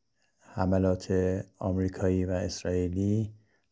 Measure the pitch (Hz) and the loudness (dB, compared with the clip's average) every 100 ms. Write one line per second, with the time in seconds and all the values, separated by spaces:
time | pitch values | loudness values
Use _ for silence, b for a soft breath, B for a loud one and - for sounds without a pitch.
0 | _ _ _ _ - - 92 95 92 92 | _ _ _ _ -12 -2 2 4 4 2
1 | - 95 92 92 - _ 98 92 92 95 | 0 0 2 -2 -6 _ -2 0 -2 0
2 | 95 92 92 90 92 - 87 90 90 90 | 0 2 0 -2 -4 -6 -2 0 0 0
3 | 101 104 107 b b b b | 0 0 -2 b b b b